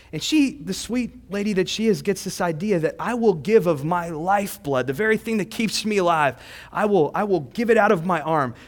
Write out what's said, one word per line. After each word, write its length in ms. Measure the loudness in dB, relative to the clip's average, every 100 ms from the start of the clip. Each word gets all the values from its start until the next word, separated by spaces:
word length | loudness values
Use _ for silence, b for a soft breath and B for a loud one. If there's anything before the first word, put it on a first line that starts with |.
| b
And 120 | -10
she, 300 | 0 2 2
the 200 | 0 -10
sweet 580 | -10 -6 -4 -6 -10 -10
lady 220 | -6 -2
that 140 | 0 -2
she 180 | 0 0
is, 140 | 0
gets 240 | 0 -4
this 160 | -6 -4
idea 380 | -4 -2 -2 0
that, 180 | 0 -2
"I 140 | -4
will 220 | 0 2
give 320 | 2 4 4 4
of 180 | 0
my 240 | 0 -2 -4
lifeblood, 800 | -6 0 0 0 -6 -2 -2 -2
the 80 |
very 240 | -2 0 0
thing 180 | 0 -4
that 140 | -4
keeps 340 | -2 -2 -2
me 140 | -2 2
alive. 380 | 2 2 2 0 B B B
I 140 | -2 2
will, 240 | 4 2
I 100 | 0
will 160 | 0 0
give 280 | -2 -4 2
it 80 | 4
out 160 | 6
of 140 | 4 2
my 160 | -2
arm 320 | 0 0 0 -4